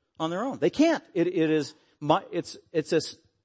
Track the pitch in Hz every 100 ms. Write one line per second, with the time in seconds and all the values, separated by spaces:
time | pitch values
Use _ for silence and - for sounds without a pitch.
0 | _ _ 160 175 247 214 175 - 320 302
1 | - 180 170 180 160 156 143 - _ _
2 | 147 170 - 175 156 - _ 165 151 165
3 | - - _ _